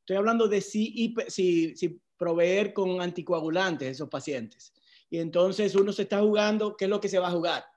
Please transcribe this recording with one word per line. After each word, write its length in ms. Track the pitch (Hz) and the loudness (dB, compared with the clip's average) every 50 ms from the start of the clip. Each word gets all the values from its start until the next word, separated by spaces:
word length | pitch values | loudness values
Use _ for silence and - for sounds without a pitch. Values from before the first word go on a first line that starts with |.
estoy 160 | _ - 185 | _ -2 -2
hablando 320 | 196 202 226 233 233 226 214 | 2 2 2 4 4 2 4
de 120 | 202 202 | 2 0
si, 320 | 190 - - 214 220 220 - | -2 -2 -2 -2 -2 -2 0
hiper-, 340 | 220 226 233 233 226 190 - | -2 -2 -2 -2 -4 -6 -6
si, 460 | - - 190 180 175 165 165 160 151 | -2 0 2 2 4 2 2 0 -2
si 220 | - - 170 165 - _ _ _ | -4 -4 -4 -4 -6 _ _ _
proveer 580 | _ 175 170 165 170 170 175 185 196 208 202 - | _ -2 -2 2 2 2 4 4 2 0 -2 -2
con 260 | 202 196 185 180 180 | -2 -2 0 0 -2
anticoagulantes 880 | 180 175 175 180 160 - 175 165 156 160 156 180 190 190 170 131 135 131 | -2 -4 -6 -6 -4 -2 -2 -2 -2 -2 0 0 0 0 -2 -4 -6 -8
a 20 | |
esos 180 | 131 127 156 123 | -6 -8 -10 -8
pacientes. 640 | - 147 - - 143 127 113 110 - _ - - _ _ _ _ - - _ _ | -8 -8 -6 -6 -8 -6 -8 -10 -14 _ -20 -20 _ _ _ _ -20 -20 _ _
Y 100 | - 170 | -6 -6
entonces 560 | 165 165 - 175 175 190 185 202 208 196 - | -4 0 2 4 4 4 2 0 -2 2 4
uno 180 | 196 196 208 202 | 4 2 2 2
se 100 | - 202 | -4 -2
está 180 | 196 208 202 | -2 0 2
jugando, 560 | 208 208 208 208 208 208 214 214 214 214 208 | 4 4 4 4 4 2 2 0 0 -2 -2
¿qué 80 | - 196 | -2 -2
es 60 | 190 | 0
lo 100 | 208 202 | 0 0
que 80 | 202 190 | -2 0
se 100 | 185 185 | 0 0
va 100 | 180 175 | 0 2
a 40 | 175 | -2
jugar? 320 | 170 165 170 160 127 - - _ | 0 0 -2 -2 -4 -6 -12 _